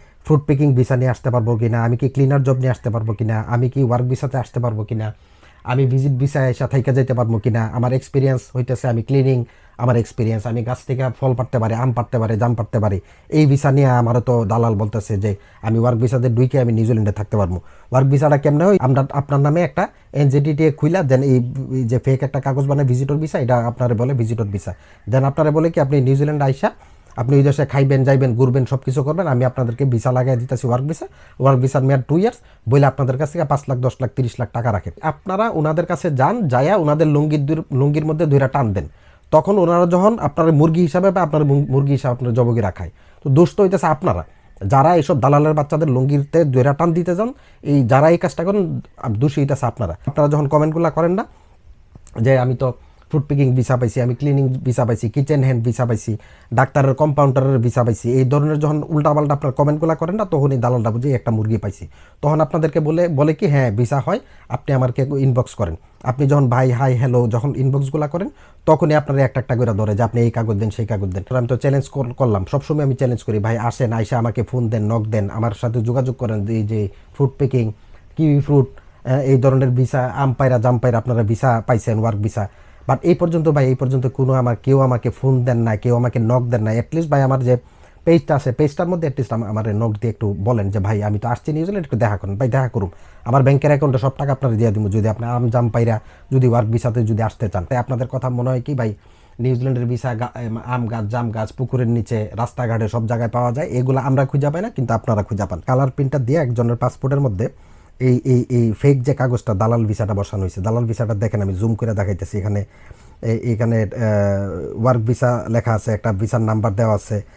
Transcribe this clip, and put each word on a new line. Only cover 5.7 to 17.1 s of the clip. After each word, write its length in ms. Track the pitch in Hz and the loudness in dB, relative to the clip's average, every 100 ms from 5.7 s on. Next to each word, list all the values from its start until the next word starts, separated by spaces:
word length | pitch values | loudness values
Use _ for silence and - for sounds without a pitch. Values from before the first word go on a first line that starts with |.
| 127 135 | 0 2
ভিজিট 260 | 131 139 | 2 0
ভিসায় 380 | 127 139 147 131 | 0 0 0 0
এসে 180 | 120 131 | -2 -2
থাইকা 240 | 139 127 | 0 2
যাইতে 220 | 131 131 | 2 2
পারবো 260 | 123 117 110 | 0 0 0
কিনা, 300 | 123 113 113 | 0 -2 -2
আমার 200 | 120 120 | -2 -2
এক্সপিরিয়েন্স 480 | 131 - 139 135 131 - 127 | -2 -4 -2 -2 -2 -4 -6
হইতেছে 320 | 123 123 131 | -4 -4 -2
আমি 160 | 113 | -2
ক্লিনিং, 420 | 107 139 131 123 117 _ _ - | 0 0 2 0 -2 _ _ -4
আমার 180 | 123 117 | 0 0
এক্সপিরিয়েন্স, 520 | 113 - 110 110 117 | -2 -2 -2 -2 -4
আমি 160 | 117 | -4
গাছ 220 | 113 123 - | -4 -6 -6
থেকে 240 | 123 131 117 | -4 -4 -2
ফল 140 | 135 123 | -2 -2
পাড়তে 240 | 120 123 | -2 -2
পারি, 140 | 110 | -2
আম 200 | 113 127 | 0 0
পাড়তে 260 | 117 117 117 | -2 -2 -2
পারি, 180 | 110 110 | 0 0
জাম 180 | 120 117 | 0 0
পাড়তে 240 | 110 120 | -2 -2
পারি, 200 | 104 98 - - - | 0 -2 -6 -20 -2
এই 160 | 156 151 | 2 4
ভিসা 260 | 139 143 | 4 2
নিয়ে 160 | 135 135 | 4 4
আমারও 320 | 123 117 120 | 4 2 0
তো 260 | 120 120 104 | 2 0 0
দালাল 300 | 113 120 101 | 0 0 0
বলতেছে 420 | 107 110 - 101 | -2 -4 -4 -2
যে 180 | 104 98 - - | -2 -4 -10 -8
আমি 180 | 110 113 | -2 2
ওয়ার্ক 200 | 120 113 | 2 2
ভিসাতে 300 | 120 127 123 | 0 2 2
ঢুকে 300 | 113 127 139 | 2 2 2
আমি 140 | 120 | 2
নিউজিল্যান্ডে 380 | 113 110 110 107 | 2 2 2 0